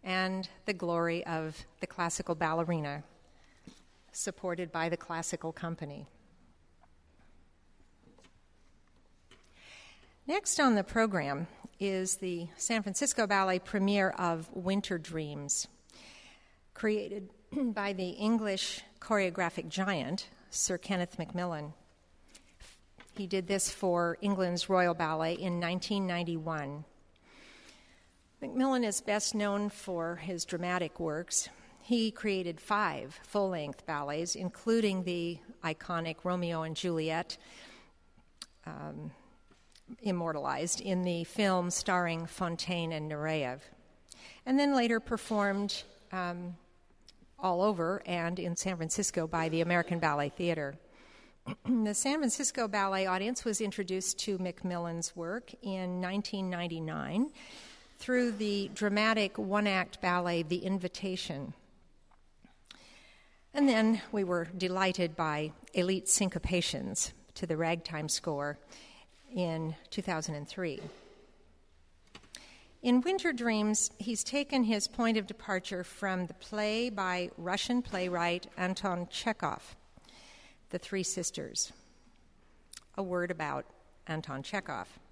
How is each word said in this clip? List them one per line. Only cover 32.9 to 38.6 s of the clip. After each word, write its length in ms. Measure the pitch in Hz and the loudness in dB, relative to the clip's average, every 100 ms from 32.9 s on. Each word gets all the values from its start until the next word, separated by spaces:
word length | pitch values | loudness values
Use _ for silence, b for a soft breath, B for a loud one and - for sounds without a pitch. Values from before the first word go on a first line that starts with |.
| 147 135 - - | 0 -8 -12 -4
full-length 580 | 208 196 175 147 - | 2 2 0 -4 -6
ballets, 520 | - 151 143 151 175 - | -4 -4 -2 -2 -2 -2
including 680 | 185 - - 226 214 190 | -4 -4 2 4 4 2
the 360 | 180 175 170 165 - - | 0 -2 -2 -6 -12 -6
iconic 520 | 165 156 - 170 165 160 | -4 -4 -2 -2 -2 -4
Romeo 380 | 180 180 175 165 | -2 0 0 -2
and 140 | 160 156 | -2 -2
Juliet, 600 | 180 165 156 160 - - B B B B B _ - - - _ - _ | 0 0 0 0 -2 -10 B B B B B _ -20 -20 -20 _ -20 _